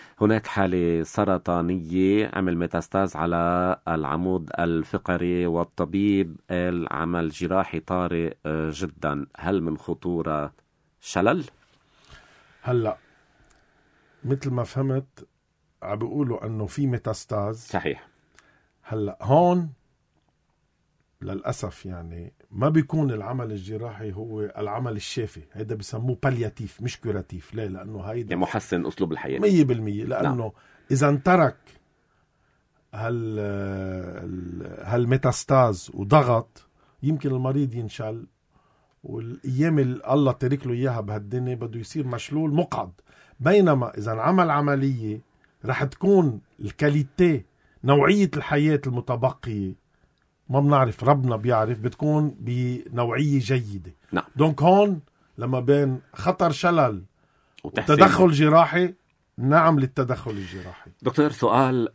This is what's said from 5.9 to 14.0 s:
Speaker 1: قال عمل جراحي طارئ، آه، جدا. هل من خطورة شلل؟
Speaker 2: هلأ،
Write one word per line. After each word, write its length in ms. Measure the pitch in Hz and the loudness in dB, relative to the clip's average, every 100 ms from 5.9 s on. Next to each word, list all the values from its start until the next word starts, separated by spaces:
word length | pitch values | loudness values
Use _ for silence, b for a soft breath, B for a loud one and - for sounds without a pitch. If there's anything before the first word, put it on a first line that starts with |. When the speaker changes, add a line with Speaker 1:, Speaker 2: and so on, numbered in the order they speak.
| 98 104 98 85 78 - | 0 2 2 0 -6 -6
Speaker 1:
قال 420 | 90 90 87 80 | -2 -2 -2 -4
عمل 360 | 71 82 87 80 | -4 -2 -2 -4
جراحي 520 | - 87 95 90 78 | -4 -2 0 -2 -6
طارئ، 540 | - 90 90 85 82 - 76 | -4 -2 -2 -2 -4 -6 -6
آه، 240 | 78 78 | -4 -4
جدا. 520 | 76 90 73 76 73 69 - | -6 -8 -6 -4 -4 -8 -8
هل 260 | 82 95 | -2 -2
من 160 | 82 78 | -2 -6
خطورة 720 | - 82 87 85 80 76 73 _ _ _ _ _ | -8 -8 -4 -4 -4 -4 -6 _ _ _ _ _
شلل؟ 440 | - - - 170 135 _ _ _ _ b b b b b b _ | -6 0 2 0 -4 _ _ _ _ b b b b b b _
Speaker 2:
هلأ، 340 | - 123 107 - _ _ _ _ _ _ _ _ _ _ | -2 0 0 -6 _ _ _ _ _ _ _ _ _ _